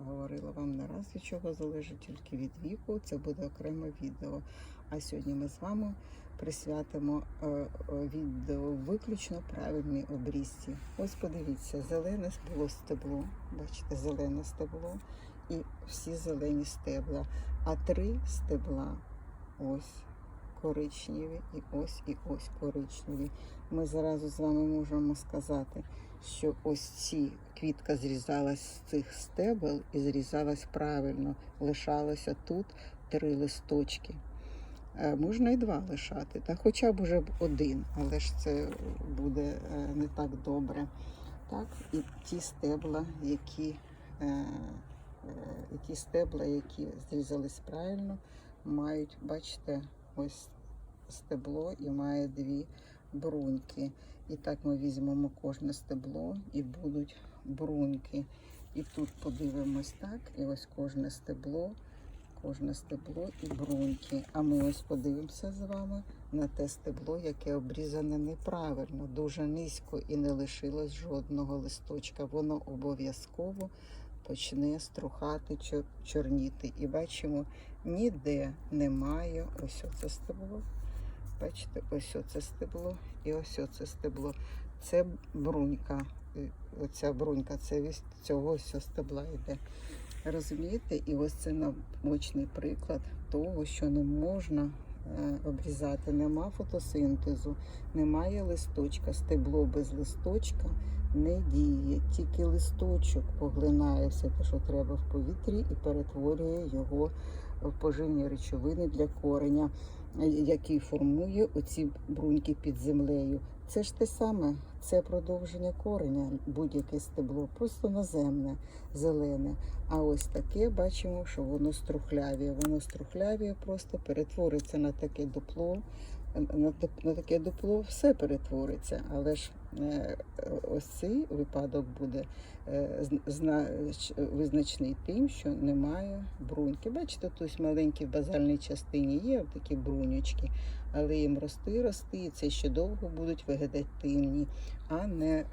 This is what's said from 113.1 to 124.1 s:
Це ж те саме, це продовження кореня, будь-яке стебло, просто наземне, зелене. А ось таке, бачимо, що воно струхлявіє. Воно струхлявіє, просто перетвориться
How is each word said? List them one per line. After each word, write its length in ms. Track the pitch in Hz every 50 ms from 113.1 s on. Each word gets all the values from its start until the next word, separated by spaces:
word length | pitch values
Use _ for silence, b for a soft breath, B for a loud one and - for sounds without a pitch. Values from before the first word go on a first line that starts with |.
| 143 143 139 135 139 139 - B B B B
Це 160 | - - 214 208
ж 140 | - -
те 80 | - 233
саме, 500 | 220 - - 226 220 220 196 160 143 147 143 B B B B
це 200 | - - - 180
продовження 720 | 180 - 180 180 170 170 180 180 180 165 170 175 175 180 175 - -
кореня, 460 | 208 208 190 160 139 135 143 139 135 139 135 -
будь-яке 540 | - 135 135 160 143 131 143 139 - - 147
стебло, 500 | - - - - 143 127 139 143 147 269 -
просто 320 | - 233 226 - - - 214
наземне, 680 | 196 202 196 185 - 320 - 143 - 143 135 135 139 - B B B B B B B
зелене. 640 | 147 147 165 - - - 143 139 135 135 143 151 - B B B B B -
А 120 | 156 156
ось 240 | - - 147 143 -
таке, 440 | - - - - - - 202 220 240
бачимо, 560 | 214 185 180 185 - - - 185 180 180 175
що 180 | - - - 139
воно 300 | 131 143 147 143 151 147
струхлявіє. 840 | - - - 147 147 - - 151 143 143 139 139 131 139 143 139 135
Воно 200 | 151 151 151 151
струхлявіє, 760 | 147 - - - 143 - - 180 196 208 214 214 214 202 196 - -
просто 320 | 196 190 190 - - -
перетвориться 800 | 180 - -